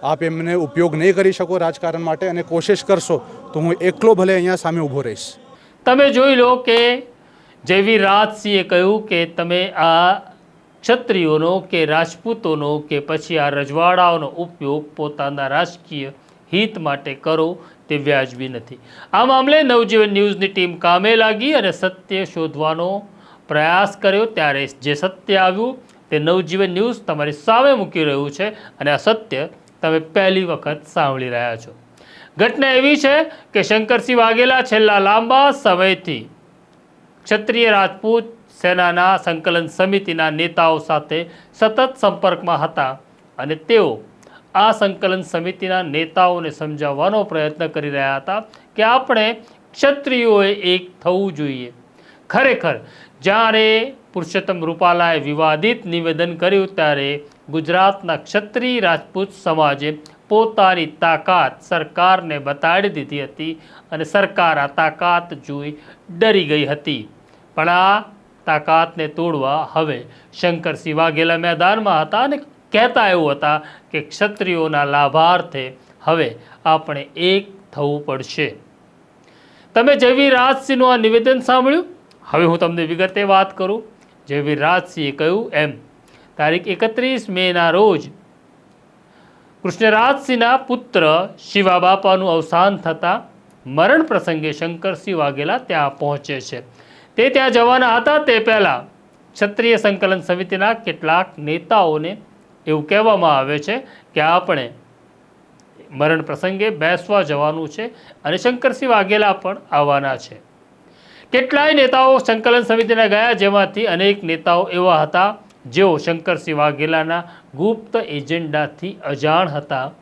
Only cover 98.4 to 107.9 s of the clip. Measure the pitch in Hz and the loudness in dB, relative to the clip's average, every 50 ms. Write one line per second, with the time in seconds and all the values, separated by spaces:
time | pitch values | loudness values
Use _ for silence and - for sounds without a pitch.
98.4 | 220 226 220 214 202 170 135 123 123 - _ _ _ _ _ _ _ _ _ - | 2 2 2 2 2 2 0 -2 -6 -12 _ _ _ _ _ _ _ _ _ -4
99.4 | 208 202 208 - 226 233 233 202 - 208 202 185 202 190 190 185 165 - 180 175 | -4 -4 -2 -2 2 2 2 2 2 0 -2 0 0 0 0 0 0 -4 -4 -4
100.4 | 190 185 - 190 190 208 233 220 - 185 160 - - 156 160 180 190 - - - | -2 -6 -4 -2 0 0 -2 -2 -6 -8 -8 -6 -2 0 0 0 0 -2 -8 -12
101.4 | 147 147 156 170 170 - 233 214 190 165 151 156 151 170 202 214 - _ _ _ | -8 -6 -6 -6 -2 0 2 2 4 2 0 -2 -4 -6 -10 -12 -16 _ _ _
102.4 | _ _ _ _ _ - 156 156 151 156 196 208 214 226 214 196 175 165 147 139 | _ _ _ _ _ -2 -2 -2 -2 0 0 2 4 4 2 4 4 2 2 2
103.4 | 131 135 147 151 147 - 208 247 262 - - - _ _ _ 156 151 156 170 180 | 0 0 -4 -6 -4 -4 -6 -6 -6 -12 -20 -20 _ _ _ 0 0 2 2 0
104.4 | 180 180 180 143 127 117 - - _ _ _ _ _ _ _ _ _ _ _ _ | 0 0 -4 -4 -4 -8 -12 -18 _ _ _ _ _ _ _ _ _ _ _ _
105.4 | _ _ _ _ _ _ _ _ - - 151 131 143 151 165 160 151 - 151 147 | _ _ _ _ _ _ _ _ -20 -18 -4 -2 0 0 0 0 -2 -6 -8 -6
106.4 | - 185 190 190 202 220 208 160 151 160 175 175 175 - 208 202 185 147 151 143 | -4 -6 -4 -2 -4 -4 -2 -2 -2 -2 -2 -2 -2 0 0 0 0 0 -2 -2
107.4 | 147 151 156 160 160 151 151 - 220 240 | -2 -2 -2 -4 -8 -10 -10 -10 -12 -12